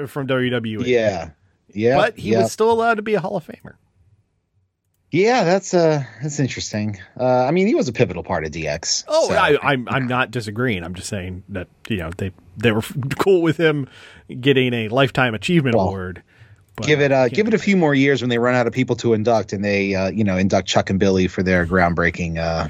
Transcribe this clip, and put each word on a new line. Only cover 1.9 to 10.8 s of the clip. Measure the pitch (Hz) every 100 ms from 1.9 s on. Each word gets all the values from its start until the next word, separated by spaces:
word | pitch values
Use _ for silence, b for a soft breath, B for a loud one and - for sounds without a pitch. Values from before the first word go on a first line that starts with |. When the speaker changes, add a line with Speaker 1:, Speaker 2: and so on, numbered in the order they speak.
| 143
Speaker 1:
But | 220 -
he | -
Speaker 2:
Yeah. | 226
Speaker 1:
was | 226
still | - 220
allowed | 226 226
to | 220
be | 214
a | 202
Hall | 170 196
of | -
Famer. | - - - _ _ _ _ _ _ _ _ _ _ _ _ _
Speaker 2:
Yeah, | 151 214 247
that's, | 170 190 190
uh, | 180 165 151 127 -
that's | 151 147
interesting. | 127 - - 107 107 104 - -
Uh, | 127 127
I | 127
mean, | 175 196
he | 320
was | 131
a |
pivotal | 117 117 85
part | - 87
of | 78
D | 80 76
X, | 73 - - -
Speaker 1:
Oh, | 311 240
Speaker 2:
so. |
Speaker 1:
I, | 185 175 147
I'm, | 139 135 107
I'm | 127 127
not | 127 123
disagreeing. | 120 110 107 127 95